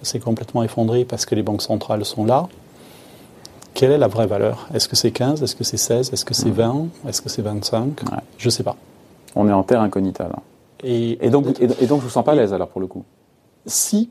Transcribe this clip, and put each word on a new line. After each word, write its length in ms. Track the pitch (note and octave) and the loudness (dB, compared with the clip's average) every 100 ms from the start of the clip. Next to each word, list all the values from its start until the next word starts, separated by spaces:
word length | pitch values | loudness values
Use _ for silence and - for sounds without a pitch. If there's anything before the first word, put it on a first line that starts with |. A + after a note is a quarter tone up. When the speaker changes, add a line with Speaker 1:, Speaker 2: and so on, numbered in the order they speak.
Speaker 1:
s'est 160 | - A#2+ | -8 -6
complètement 440 | A#2 A2+ A2 B2 | -2 -4 -2 -2
effondré 440 | A2 - A2+ A#2+ B2 | -2 0 2 2 0
parce 180 | A2+ | -2
que 100 | - | -2
les 80 | G#2+ | 0
banques 200 | G#2+ G#2 | 0 -2
centrales 420 | - G#2+ - G#2+ | -2 -4 -2 -2
sont 220 | G2+ A2 G#2+ | -2 -2 2
là, 220 | C3 F3+ - - - - - - - - - - - - | 2 0 -8 -20 -20 -20 -20 -20 -20 -20 -20 -20 -20 -10
quelle 200 | - C3 | 2 4
est 60 | D3 | 6
la 100 | A2 | 4
vraie 180 | A2 G#2 | 2 0
valeur ? 420 | G2+ G#2+ A#2+ - | 2 0 -2 -4
Est-ce 140 | A2+ - | -4 -2
que 80 | - | 0
c'est 140 | A#2 | 0
quinze ? 320 | - B2 D#3 | 0 -2 0
Est-ce 140 | B2+ - | -2 -4
que 80 | |
c'est 140 | A#2+ G#2+ | -6 -4
seize ? 340 | - A#2 B2+ | 0 0 0
Est-ce 140 | - - | -4 -4
que 80 | |
c'est 140 | - A#2 | -2 0
Speaker 2:
Mhm. 40 | |
Speaker 1:
vingt ? 320 | G2+ A#2 C#3 E3 - C3+ | 2 2 0 -4 -8 -8
Est-ce 140 | - | -8
que 80 | - | -6
c'est 100 | - | -6
vingt-cinq ? 640 | G#2 G#2 - A2+ B2+ D3+ - | -4 -4 -2 -2 -2 -4 -6
Speaker 2:
Ouais. 60 | - - - | -8 -10 -4
Speaker 1:
Je 140 | A#2+ | -2
sais 120 | - | 0
pas. 140 | - - - - - - - - | -2 -6 -12 -20 -20 -20 -8 2
Speaker 2:
On 120 | G#2 | 4
est 40 | |
en 100 | G2 | 4
terre 180 | F#2+ A#2+ | 4 2
incognita, 440 | G#2+ F#2+ F#2+ F2+ | 2 0 -2 -4
là. 120 | F2 - - _ _ - | -8 -8 -14 _ _ -12
Speaker 1:
Et 400 | C3 A#2 A#2 - | -4 -2 -2 0
Speaker 2:
Et 60 | A#2 | 2
donc, 140 | C#3 C3+ | 4 2
Speaker 1:
peut-être 340 | B2 B2 A#2+ | 2 2 2
Speaker 2:
et, 40 | |
et 20 | B2+ | 2
donc, 140 | D3 | 2
je 40 | |
vous 60 | B2 | 0
sens 140 | B2 A#2 | 0 2
pas 60 | |
à 20 | |
Speaker 1:
et 40 | D3 | 4
Speaker 2:
l'aise, 140 | G#2 | 4
alors, 160 | F#2 F2 | 0 -4
pour 140 | F#2+ | -6
le 40 | F#2 | -8
coup. 180 | - - _ _ _ _ _ | -8 -16 _ _ _ _ _
Speaker 1:
Si, 460 | - - - G#3+ A#3 | -6 -4 0 0 0